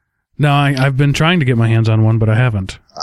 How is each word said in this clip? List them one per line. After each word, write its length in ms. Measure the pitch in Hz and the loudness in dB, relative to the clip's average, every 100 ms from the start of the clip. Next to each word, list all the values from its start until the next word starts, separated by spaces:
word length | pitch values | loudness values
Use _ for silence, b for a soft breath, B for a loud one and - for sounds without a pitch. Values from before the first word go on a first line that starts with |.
| _ _ _ - | _ _ _ -4
No, 140 | 147 | 0
I, 240 | 143 143 139 | 0 0 0
I've 180 | 135 131 | -2 0
been 160 | 143 | 0
trying 280 | 139 156 180 | 0 0 0
to 40 | |
get 120 | 127 113 | 0 0
my 100 | 113 | 0
hands 220 | 113 113 | 0 2
on 160 | 110 | 2
one, 140 | 110 113 | 2 2
but 100 | 110 | 0
I 80 | 107 | 2
haven't. 420 | 127 104 95 - _ - | 0 -2 -6 -12 _ -8